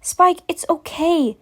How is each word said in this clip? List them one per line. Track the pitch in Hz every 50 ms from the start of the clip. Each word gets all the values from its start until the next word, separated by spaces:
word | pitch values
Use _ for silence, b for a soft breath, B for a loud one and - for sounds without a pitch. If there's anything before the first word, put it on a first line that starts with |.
Spike, | _ - - - 359 359 359 359 - _
it's | 339 - - -
okay | 339 311 _ - - - 302 330 349 330 285 233 214 _